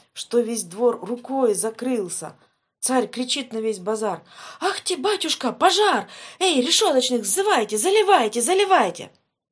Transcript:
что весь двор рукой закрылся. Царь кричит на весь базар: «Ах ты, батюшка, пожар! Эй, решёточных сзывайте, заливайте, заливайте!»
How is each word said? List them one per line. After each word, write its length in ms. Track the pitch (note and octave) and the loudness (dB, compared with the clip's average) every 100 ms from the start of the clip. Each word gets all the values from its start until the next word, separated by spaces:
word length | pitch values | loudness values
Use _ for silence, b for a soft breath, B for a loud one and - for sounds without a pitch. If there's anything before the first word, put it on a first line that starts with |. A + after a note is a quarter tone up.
| b | b
что 260 | - - A#3 | -16 -2 0
весь 240 | A3+ A3+ | 0 -4
двор 400 | F3 F#3+ A#3+ A#3 | -8 0 0 0
рукой 520 | F#3 A#3+ - C4+ B3 F#3 | -6 -10 -6 0 0 0
закрылся. 800 | A3 A3 B3 A#3+ F3+ - D#3 - b b b _ | -2 -4 -4 -2 -4 -8 -12 -16 b b b _
Царь 280 | - B3+ A#3 | -2 0 0
кричит 440 | A#3 B3+ D4 B3+ | -4 -4 -4 -6
на 60 | A3+ | -4
весь 220 | A3 G3 | -4 -4
базар: 420 | F3+ A3 G#3+ E3+ B B B B | -4 -2 -2 -4 B B B B
«Ах 180 | F4+ F#4 | -4 -4
ты, 160 | - E4+ | -4 -2
батюшка, 560 | F#4 G4 D#4+ - B3+ | 0 0 -2 -2 -4
пожар! 560 | - E4+ F#4 G#4 B3+ - B B B | 2 2 4 2 2 -2 B B B
Эй, 220 | F#4 C#4+ | 2 2
решёточных 640 | B3+ - G4+ C4 B3 B3 - | 2 2 4 2 2 -2 -2
сзывайте, 520 | F#4 G4 E4 G#3+ G#3+ | 0 2 2 0 -2
заливайте, 640 | C#4+ G#4+ F#4+ F4+ A3 A#3 | 2 2 4 4 4 0
заливайте!» 680 | A#3+ F#4+ G4 F4+ G3 - - _ _ _ _ | 0 2 4 4 2 -2 -14 _ _ _ _